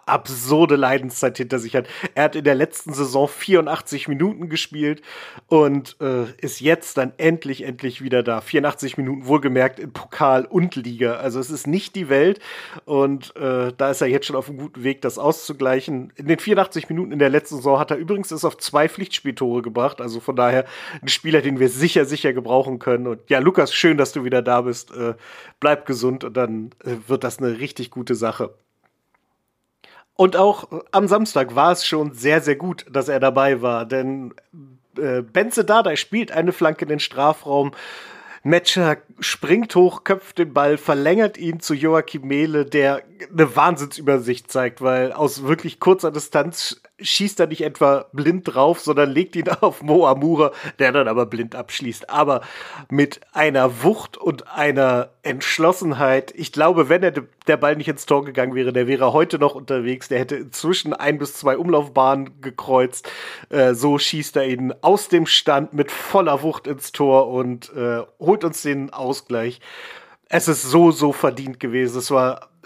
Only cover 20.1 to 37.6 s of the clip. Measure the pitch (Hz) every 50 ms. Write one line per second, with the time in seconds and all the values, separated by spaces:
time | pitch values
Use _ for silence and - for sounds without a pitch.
20.1 | 113 117 - - 131 123 123 120 123 131 131 - - - - - - 156 - 131
21.1 | - - - 160 156 151 131 139 139 127 131 127 120 131 143 175 - 180 147 131
22.1 | 151 147 - 143 127 127 120 113 123 127 135 135 131 123 - 135 123 120 123 123
23.1 | 113 110 - - 139 131 131 170 185 - 151 127 - - - 170 156 147 139 135
24.1 | - 147 123 123 127 127 117 123 123 120 123 123 120 - - _ - 123 120 117
25.1 | 113 117 - - - - - - - - - 147 151 147 - - 131 120 117 127
26.1 | 127 131 131 123 110 127 123 113 110 110 110 120 _ _ - 127 123 113 107 110
27.1 | 135 127 - 127 120 - 131 123 117 110 127 - - - 123 113 - 127 123 -
28.1 | 127 110 113 113 107 - 123 104 - _ _ _ _ _ _ _ _ _ _ _
29.1 | _ _ _ _ _ _ _ _ _ _ _ _ _ _ _ - _ _ _ _
30.1 | _ - 190 185 180 175 190 208 202 - - - - 160 - _ - 196 202 190
31.1 | 190 220 220 214 - 147 135 123 117 127 143 170 180 170 - - - 156 151 147
32.1 | 131 117 120 143 151 165 143 147 143 - 165 185 175 - - - 127 135 131 135
33.1 | 143 135 131 135 123 135 135 139 135 123 117 123 120 117 117 113 131 131 131 131
34.1 | 135 135 131 120 - _ _ _ _ 170 139 135 131 _ _ _ - - 147 139
35.1 | 127 127 123 113 107 180 208 233 - 233 208 185 208 226 226 190 151 - - -
36.1 | - 175 185 - - 160 165 180 170 - 175 156 156 - 175 147 151 147 - -
37.1 | - 123 139 151 156 - - 143 139 143